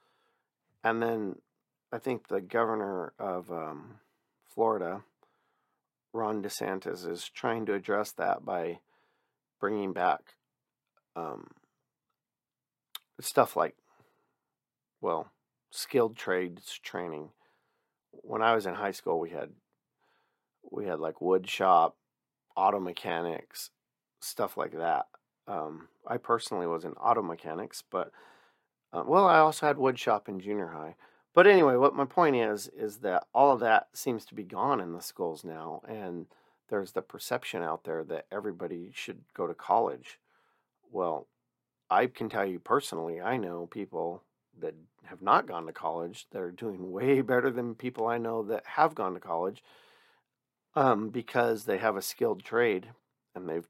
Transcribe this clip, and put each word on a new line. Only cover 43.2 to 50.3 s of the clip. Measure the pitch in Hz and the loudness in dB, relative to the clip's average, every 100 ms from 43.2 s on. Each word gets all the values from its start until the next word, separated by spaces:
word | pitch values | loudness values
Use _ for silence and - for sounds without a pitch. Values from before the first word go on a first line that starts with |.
I | 95 127 | -2 -2
know | 92 87 85 | -4 -6 -10
people | 113 98 85 82 90 _ _ _ - | -10 -8 -6 -6 -6 _ _ _ -10
that | 82 80 78 _ | -10 -10 -16 _
have | - 87 | -20 -6
not | 95 160 - | 4 4 4
gone | 87 80 | -6 -8
to | |
college | - 82 85 85 101 - | -6 -4 -2 -6 -10 -12
that | 104 | -8
are | 90 | -8
doing | 90 113 92 92 | -8 -8 -8 -8
way | 92 127 135 | -2 4 4
better | 131 127 131 | 4 2 2
than | 123 120 | 0 -6
people | 113 123 120 113 | -6 -8 -2 -2
I | 117 | 0
know | 117 113 | -2 -4
that | 104 113 - | -2 -4 -2
have | - 156 | 2 2
gone | - 95 | 2 -6
to | 110 | -6
college, | - 82 92 110 - - _ _ _ _ _ | -6 -2 -2 -6 -14 -20 _ _ _ _ _